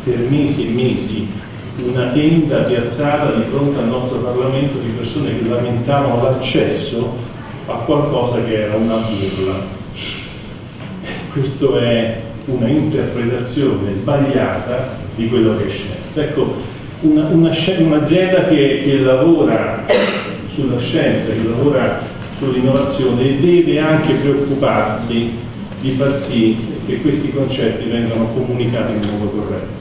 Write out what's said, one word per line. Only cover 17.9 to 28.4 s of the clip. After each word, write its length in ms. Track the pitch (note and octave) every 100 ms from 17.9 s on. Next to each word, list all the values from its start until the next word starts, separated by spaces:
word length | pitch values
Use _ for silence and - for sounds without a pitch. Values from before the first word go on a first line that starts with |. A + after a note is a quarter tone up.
| D3+ - F3+ F#3 F#3 F3
che, 380 | D#3 C3+ - C#3+
che 140 | C3+
lavora 840 | B2+ C3 D#3+ D#3+ - A#2 - - - - - - - - -
sulla 240 | - C3 A#2+
scienza, 540 | - - - - -
che 160 | A2+ A2+
lavora 520 | A#2 C#3+ C3 A#2 - - - - -
sull'innovazione, 1000 | C3+ B2+ B2+ B2+ C#3+ - B2+ A#2+ C3+ C3+
deve 400 | F3 F3 D#3+ D3
anche 340 | D#3 D#3 -
preoccuparsi 1160 | - C#3 C#3 - C3+ - G#2+ G#2+ G#2+ - A#2 A2+ - - - G2+ -
di 120 | C3
far 220 | C3 C#3
sì 440 | - - A#2+ A2 A2 - - -
che 140 | -
questi 300 | - - C#3
concetti 580 | C3+ C3 - A2+ A2 A2+
vengano 420 | A#2 A#2 A2+ A2+
comunicati 560 | -